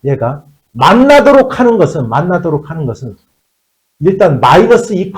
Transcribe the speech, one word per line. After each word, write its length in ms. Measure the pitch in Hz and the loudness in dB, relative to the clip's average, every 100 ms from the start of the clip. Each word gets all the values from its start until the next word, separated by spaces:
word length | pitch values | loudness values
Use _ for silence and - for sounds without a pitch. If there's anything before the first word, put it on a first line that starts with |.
얘가 420 | 135 135 120 143 - _ _ | -6 -4 -6 -8 -14 _ _
만나도록 880 | 117 139 226 269 285 247 269 254 - | -2 2 4 4 4 4 4 2 0
하는 180 | 247 226 | 0 0
것은, 320 | 156 160 117 | 0 -2 -6
만나도록 600 | 123 175 180 175 147 151 | -4 -2 -4 -4 -6 -8
하는 160 | 160 143 | -10 -8
것은 320 | 107 123 98 _ _ _ _ _ _ _ - | -10 -14 -18 _ _ _ _ _ _ _ -6
일단 400 | 156 190 190 131 | -4 0 0 2
마이너스 540 | 123 160 226 233 - | 2 4 4 2 0
이, 200 | 190 190 | -6 -6